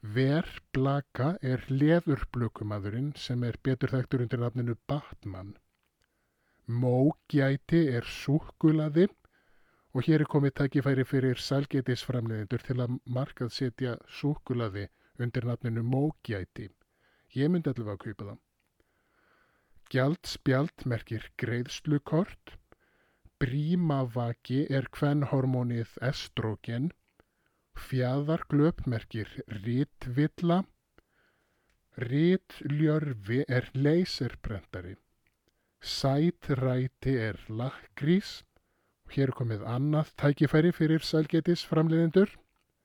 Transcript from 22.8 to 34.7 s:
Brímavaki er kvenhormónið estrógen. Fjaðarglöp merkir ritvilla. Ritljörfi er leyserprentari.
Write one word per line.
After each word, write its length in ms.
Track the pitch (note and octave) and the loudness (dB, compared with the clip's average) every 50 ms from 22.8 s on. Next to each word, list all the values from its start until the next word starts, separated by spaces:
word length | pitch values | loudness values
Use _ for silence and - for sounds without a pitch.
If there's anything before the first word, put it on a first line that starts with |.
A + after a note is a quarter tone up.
| _ _ _ _ _ _ _ _ _ - _ _ - | _ _ _ _ _ _ _ _ _ -20 _ _ -4
Brímavaki 1200 | A#2+ B2 C#3+ D3 D#3+ F3+ F3+ F3 D#3+ C#3+ C#3 C3 B2 A2+ B2 A#2+ A#2 A#2 _ _ - B2 C3+ D3+ - | -2 0 -2 0 0 0 0 2 0 0 0 -2 -2 -2 -4 -4 -4 -4 _ _ -4 -2 -2 0 0
er 160 | C#3 C3+ A#2+ - | 0 -2 -2 -4
kvenhormónið 1080 | - - - C#3+ D3 D3+ C#3+ - - C3+ C3 C3 C3 B2+ B2 A#2+ A#2+ A#2 A2+ - - - | -4 -2 0 0 2 0 0 0 0 0 0 0 0 0 0 -2 -2 -4 -4 -6 -8 -4
estrógen. 920 | - B2 D3 - - - _ - A2+ A2 G#2 - - - A#2 A#2 C3+ F3 - _ _ _ _ _ - _ _ _ _ _ _ _ _ _ _ | -4 -4 -4 -4 -10 -8 _ -4 -4 -4 -4 -6 -6 -6 -4 -2 -2 -4 -4 _ _ _ _ _ -20 _ _ _ _ _ _ _ _ _ _
Fjaðarglöp 1120 | - - - - C3 B2 B2 B2+ C#3+ D3 D3 D#3+ E3+ - _ - C#3+ D3 E3 E3+ - - | -18 -12 -4 -2 0 0 0 0 0 0 0 -2 -2 -2 _ 2 4 4 4 2 0 -4
merkir 420 | C3+ A#2+ A2 - - - A2+ G#2 - - - - - G#2+ | -4 -4 -4 -6 -6 -8 -8 -8 -8 -10 -14 -12 -10 -10
ritvilla. 1120 | G#2 F#2 A#2+ A#2 B2+ C#3+ - _ _ - C3 A#2+ C3+ D3 D3+ _ - F3 E3+ E3+ F#3 G3 _ _ _ _ _ _ _ _ _ _ _ _ _ _ _ _ _ _ _ _ _ _ _ _ _ _ | -8 -4 -2 0 0 0 -2 _ _ -10 -4 0 0 0 0 _ -2 0 2 2 2 0 _ _ _ _ _ _ _ _ _ _ _ _ _ _ _ _ _ _ _ _ _ _ _ _ _ _
Ritljörfi 1500 | - A#2+ A#2 B2+ C#3+ D#3+ F3 F#3 F#3+ _ _ - - - C#3+ C#3+ D3 D#3 D#3 D3+ D#3 D#3 C#3+ C3 A2 G2 G2 A#2 C3 C#3+ | -10 -6 -2 0 4 4 4 4 2 _ _ -18 -10 -4 -2 0 2 4 4 4 2 0 -2 -6 -8 -4 -2 0 0 0
er 240 | - B2+ B2+ B2 - - | 2 0 0 0 -2 -2
leyserprentari. 1200 | C3 C3+ C#3+ D#3 F3 F#3 - - - C3+ A#2+ - - - - G#2+ F#2+ - _ | 0 2 4 4 4 2 0 -2 -6 -6 -6 -6 -8 -8 -8 -8 -8 -10 _